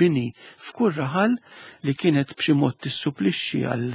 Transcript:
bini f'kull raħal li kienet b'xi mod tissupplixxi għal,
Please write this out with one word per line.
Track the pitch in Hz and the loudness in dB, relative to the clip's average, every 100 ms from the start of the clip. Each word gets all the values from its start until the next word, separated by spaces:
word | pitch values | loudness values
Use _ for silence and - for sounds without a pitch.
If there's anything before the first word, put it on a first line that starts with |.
bini | 175 139 117 | 2 2 -2
f'kull | - - - - - 226 151 | -8 -20 -18 -16 -2 0 0
raħal | 131 175 220 247 - - - - | -2 0 0 0 -6 -20 -20 -6
li | 139 | -4
kienet | 139 180 143 139 | 0 2 2 0
b'xi | - - 143 | -2 2 4
mod | 139 - | 2 0
tissupplixxi | 143 - 147 - 196 - - 143 127 | -6 -4 -6 -2 0 0 -2 -2 -2
għal, | 120 123 | -2 -4